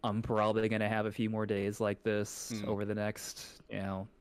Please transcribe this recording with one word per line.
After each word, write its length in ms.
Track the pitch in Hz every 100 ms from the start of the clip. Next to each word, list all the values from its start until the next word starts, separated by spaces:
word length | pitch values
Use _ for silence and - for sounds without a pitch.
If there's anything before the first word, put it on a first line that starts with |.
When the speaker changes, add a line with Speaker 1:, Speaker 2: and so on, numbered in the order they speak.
Speaker 1:
I'm 180 | 113 104
probably 460 | 110 110 107 110 110
gonna 200 | 110 107
have 180 | 110 107
a 40 |
few 160 | 104 110
more 180 | 110 107
days 340 | 101 98 104
like 220 | 107 104
this 480 | 110 104 104 - -
Speaker 2:
Mm. 140 | 110 104
Speaker 1:
over 160 | 101
the 100 | 104
next, 680 | 107 104 - - - - - -
you 80 | 104
know 280 | 98 95 98 _